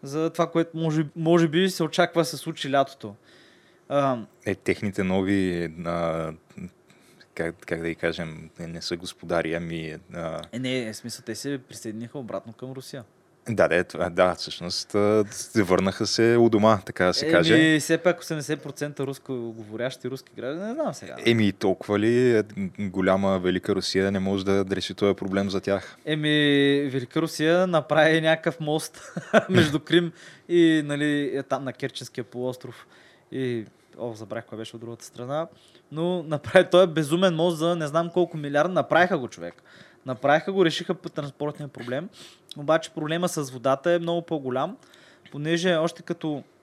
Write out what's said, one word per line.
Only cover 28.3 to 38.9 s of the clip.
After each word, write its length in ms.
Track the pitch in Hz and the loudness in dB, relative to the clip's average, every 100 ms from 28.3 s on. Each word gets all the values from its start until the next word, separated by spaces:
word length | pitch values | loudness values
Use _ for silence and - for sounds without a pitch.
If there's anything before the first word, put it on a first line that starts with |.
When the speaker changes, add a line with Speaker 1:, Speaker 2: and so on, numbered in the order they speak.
| 160 165 160 | 2 0 -4
Speaker 1:
мост 520 | 151 156 - - - - - | -2 -2 -4 -16 -14 -14 2
<laughs> 180 | 214 - | 2 4
между 300 | 185 156 147 | 2 4 0
Крим 320 | - 165 175 - - - _ | 2 0 0 -8 -20 -20 _
и, 340 | 175 165 160 | 4 6 4
нали, 520 | 147 143 147 147 143 120 | 0 -2 0 0 -2 -4
е, 60 | |
там 220 | 135 135 | -4 -4
на 80 | 135 | -4
Керченския 520 | 120 135 - 123 - | -8 -8 -8 -12 -12
полуостров 600 | 120 123 123 127 123 117 - - - _ _ | -10 -6 -6 -6 -14 -18 -20 -20 -20 _ _
и, 320 | 131 131 120 107 _ _ - | -6 -4 -4 -8 _ _ -12
о, 140 | 120 | -12
забравих 300 | 110 107 107 | -10 -10 -10
кой 140 | 110 107 | -10 -12
беше 180 | 110 117 | -12 -12
от 40 | |
другата 240 | 117 117 | -14 -16
страна, 420 | - - 123 147 165 - _ _ _ | -18 -16 -8 -6 -6 -12 _ _ _
но 300 | 147 170 180 | -4 -2 -2
направи 480 | 156 151 - 190 180 | -4 -6 2 4 6
този 160 | 175 185 | 6 6
безумен 420 | 156 147 170 190 | 2 0 2 2
мост 240 | 165 170 165 | 2 0 0
за 180 | 165 175 | -2 -2
не 100 | 151 | -2
знам 240 | 151 170 | -2 -2
колко 260 | 175 175 160 | 0 -2 -2
милиарда, 380 | 143 143 165 | -2 2 4
направиха 440 | 180 135 | 4 4